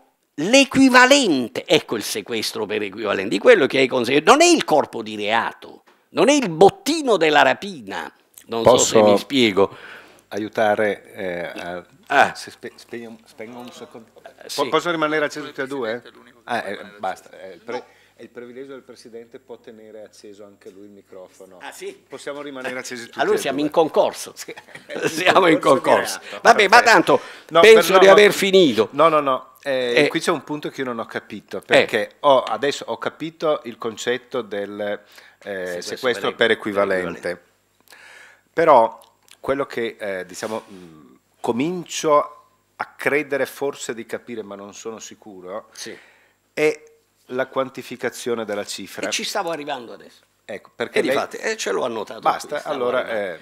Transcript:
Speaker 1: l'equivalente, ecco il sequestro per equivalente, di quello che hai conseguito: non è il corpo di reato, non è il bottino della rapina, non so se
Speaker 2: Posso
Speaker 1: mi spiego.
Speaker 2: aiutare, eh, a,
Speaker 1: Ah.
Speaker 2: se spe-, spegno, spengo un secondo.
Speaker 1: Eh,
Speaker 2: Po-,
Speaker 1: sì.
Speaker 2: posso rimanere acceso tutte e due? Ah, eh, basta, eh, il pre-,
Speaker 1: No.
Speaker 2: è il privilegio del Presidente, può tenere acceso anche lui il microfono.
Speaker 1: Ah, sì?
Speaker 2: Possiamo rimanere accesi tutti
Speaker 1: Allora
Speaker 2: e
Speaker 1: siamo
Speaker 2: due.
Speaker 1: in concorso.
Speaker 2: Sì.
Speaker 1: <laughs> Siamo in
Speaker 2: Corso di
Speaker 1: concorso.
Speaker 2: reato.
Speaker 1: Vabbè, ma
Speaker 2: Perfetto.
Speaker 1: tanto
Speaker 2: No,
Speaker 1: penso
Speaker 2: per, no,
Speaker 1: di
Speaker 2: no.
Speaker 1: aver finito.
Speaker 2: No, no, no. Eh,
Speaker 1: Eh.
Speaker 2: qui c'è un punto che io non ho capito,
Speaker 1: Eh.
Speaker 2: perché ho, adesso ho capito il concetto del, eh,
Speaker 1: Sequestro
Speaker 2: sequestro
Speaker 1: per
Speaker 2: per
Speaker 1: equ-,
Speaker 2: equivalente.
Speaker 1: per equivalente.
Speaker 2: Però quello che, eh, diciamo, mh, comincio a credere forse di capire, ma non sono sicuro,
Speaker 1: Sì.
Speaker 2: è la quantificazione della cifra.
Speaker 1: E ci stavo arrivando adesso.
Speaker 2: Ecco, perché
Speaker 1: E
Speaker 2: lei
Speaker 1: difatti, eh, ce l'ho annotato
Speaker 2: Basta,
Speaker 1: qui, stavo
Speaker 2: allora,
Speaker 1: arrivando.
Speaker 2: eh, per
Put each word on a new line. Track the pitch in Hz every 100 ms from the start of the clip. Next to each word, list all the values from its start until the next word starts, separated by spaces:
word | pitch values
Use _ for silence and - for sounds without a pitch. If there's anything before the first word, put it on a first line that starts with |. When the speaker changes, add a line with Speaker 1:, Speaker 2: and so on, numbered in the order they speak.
| _ _ _ -
Speaker 1:
l'equivalente, | 170 269 262 - 269 254 247 285 226 135 117 - -
ecco | 156 - 113
il |
sequestro | - 110 95 113 - 113 101
per | 107
equivalente, | 104 104 104 98 95
di | -
quello | 262 214 131
che | 131
hai | 131
conseguito: | 127 113 143 156
non | 277
è | 349
il | 302
corpo | - 151 117 117
di | 110 107
reato, | 101 113 98 - - - _ _ _
non | - 214
è |
il | 294 214
bottino | 160 190 - - 330 269 190
della | 156 147
rapina, | 131 123 202 160 98 90 71 _ _ - -
non | 113
so | 113 127
se | - 110
Speaker 2:
Posso | 107
Speaker 1:
mi | 101
spiego. | - 139 113 95 95 - - - - _ _
Speaker 2:
aiutare, | 104 107 - 107 104 107 95 -
eh, | 110 92 87 82 -
a, | 90 90 87 _ -
Speaker 1:
Ah. | 143 104 -
Speaker 2:
se | -
spe-, | - 117 -
spegno, | - 117 117 110 _
spengo | - 110 123
un | 123
secondo. | - 117 123 110 _
Speaker 1:
Eh, | - - -
Speaker 2:
Po-, | -
Speaker 1:
sì. | 139
Speaker 2:
posso | 156 160
rimanere | 165 151 156 147
acceso | 151 147
tutte | 143
e | 131
due? | 139 110 120 120 117 120 120 -
Ah, | 117 98
eh, | 98 104 104
basta, | 95 87 - 85
eh, | 95
il | 87
pre-, | 117 123
Speaker 1:
No. | - _ _ _
Speaker 2:
è |
il | 117
privilegio | 120 120 123 139
del | 135
Presidente, | 110 110 123 117 117 127
può | - 117
tenere | - 110 110 107
acceso | 101 _ 107 101
anche | 101 101 110
lui | 95 104
il |
microfono. | 101 _ 95 90 - 95 90
Speaker 1:
Ah, | 135
sì? | - 190 - _
Speaker 2:
Possiamo | 131 151 143
rimanere | 147 131 127 127
accesi | - 123 117
tutti | -
Speaker 1:
Allora | 165 214
Speaker 2:
e |
Speaker 1:
siamo | 147 135
Speaker 2:
due. | 151
Speaker 1:
in |
concorso. | 175 156 214 135 - 156 -
Speaker 2:
Sì. | - - - -
Speaker 1:
<laughs> | - 147 -
Siamo | 160 185 175 180
in | 151
Speaker 2:
Corso | 156 131
di |
Speaker 1:
concorso. | 143 107 - 92
Speaker 2:
reato. | - 101
Speaker 1:
Vabbè, | 208 214 214
ma | 240
Speaker 2:
Perfetto. | 233
Speaker 1:
tanto | 202 156 135 - - -
Speaker 2:
No, | 160
Speaker 1:
penso | 208 220
Speaker 2:
per, | 170
no, | 190
Speaker 1:
di | 190
Speaker 2:
no. |
Speaker 1:
aver | 196 208
finito. | 202 196 190 160 107 101
Speaker 2:
No, | 139 160
no, | 151
no. | 143 127 - _
Eh, | 139 131 123 123
Speaker 1:
Eh. | 147
Speaker 2:
qui | 165
c'è | 190
un | 151
punto | - 147 160
che | -
io | 127
non | 117
ho | 107
capito, | 113 - 104 - 95
Speaker 1:
Eh. |
Speaker 2:
perché | - 143 107 117 104 _
ho, | 143 127
adesso | 107 107 139 - -
ho | 113
capito | - - 160 160 160 151 117
il | 110
concetto | 117 104 120 123 _ 131
del, | 104 101 101 104
eh, | 104 104 _ - - _
Speaker 1:
Sequestro | 101 98 90 87 90 101
Speaker 2:
sequestro | 127 104 123
Speaker 1:
per | -
Speaker 2:
per | 113
Speaker 1:
equ-, | 107
Speaker 2:
equivalente. | 110 98 98 92 87 87
Speaker 1:
per | 90
equivalente. | 90 _ _ _ _ _ - - - - _ _
Speaker 2:
Però | - 165 131 110 - _ _ _ _
quello | - 139 135
che, | 123 113 -
eh, | 107 92 90
diciamo, | 90 110 110 -
mh, | 95 87 80 67 _ _ _
comincio | - 117 156 180 160 - 156 147 - - _ _ _ -
a | - -
credere | 143 143 143 139 127
forse | - 139 135 -
di | 113 113
capire, | 107 - 113
ma | 101 101
non | 101
sono | 92 113 107
sicuro, | - 104 110 92 90 107 -
Speaker 1:
Sì. | - 113 95 _ _ _ _ _
Speaker 2:
è | - 151 151 - _ _ _ -
la | 127 127
quantificazione | 135 127 131 - 120 120 - 123 117 104
della | 101 98
cifra. | - 95 - -
Speaker 1:
E |
ci | -
stavo | 214 220 170
arrivando | 160 147 135 113
adesso. | 98 80 _ _ _
Speaker 2:
Ecco, | - 101 - -
perché | 113 214
Speaker 1:
E |
Speaker 2:
lei | 160
Speaker 1:
difatti, | 131 95 -
eh, | - 220
ce | -
l'ho | - 127
annotato | 113 95 113
Speaker 2:
Basta, | - - -
Speaker 1:
qui, | 147
stavo | 165 143
Speaker 2:
allora, | 123 123
Speaker 1:
arrivando. | - 110
Speaker 2:
eh, | 98
per | 80